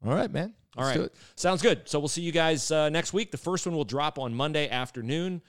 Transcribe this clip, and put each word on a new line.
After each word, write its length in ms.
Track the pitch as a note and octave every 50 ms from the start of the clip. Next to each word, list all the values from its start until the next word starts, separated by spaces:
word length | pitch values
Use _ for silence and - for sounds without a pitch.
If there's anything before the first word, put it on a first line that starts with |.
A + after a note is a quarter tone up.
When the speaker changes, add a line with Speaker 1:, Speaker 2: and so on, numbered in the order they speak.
| -
Speaker 1:
All 80 | G#2+ C#3
right, 180 | F#3+ - G#3+
man. 220 | - D3 F3 A3 - _ _ _ -
Speaker 2:
All 60 | A#2 C3
Speaker 1:
Let's 120 | C3+ C3
Speaker 2:
right. 40 | D#3+ F3+
Speaker 1:
do 20 |
it. 100 | - _ - - - -
Speaker 2:
Sounds 260 | - - F3+ F#3+ E3
good. 200 | F3 A#3 F3 - -
So 120 | - - D3
we'll 80 | C#3+
see 140 | D3 - E3 F3
you 80 | E3+
guys, 400 | D#3 E3 D#3+ D#3+ D#3+ C#3 - -
uh, 180 | D#3 D#3 D3+ D3+
next 240 | D3+ E3 E3 - -
week. 180 | G3 A3+ -
The 60 | -
first 280 | - - E3+ F#3 F3 -
one 100 | F3+ E3+
will 100 | D#3 C#3+
drop 340 | G2 B2 C#3 D3 D#3 - C#3+
on 140 | C3 A#2+ A#2
Monday 360 | A#2+ C#3 D3+ D3+ D3+ D3 B2+
afternoon. 720 | A#2+ B2+ B2+ B2 - B2 A2+ A#2 C#3+ E3 F3 F#3 F#3 E3+ -